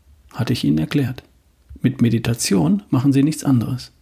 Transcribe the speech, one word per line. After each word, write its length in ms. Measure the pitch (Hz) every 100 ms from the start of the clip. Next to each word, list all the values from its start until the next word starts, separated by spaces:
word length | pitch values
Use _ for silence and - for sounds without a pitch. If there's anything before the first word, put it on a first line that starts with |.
| _ - -
Hatte 200 | - -
ich 100 | 123
Ihnen 160 | 147 151
erklärt. 420 | 156 143 123 123 - _ _ _ - -
Mit 180 | 131 127
Meditation 800 | 120 113 113 120 - 196 151 196 -
machen 240 | 135 131
Sie 80 | 135
nichts 220 | 143 156
anderes. 480 | - 131 107 123 - _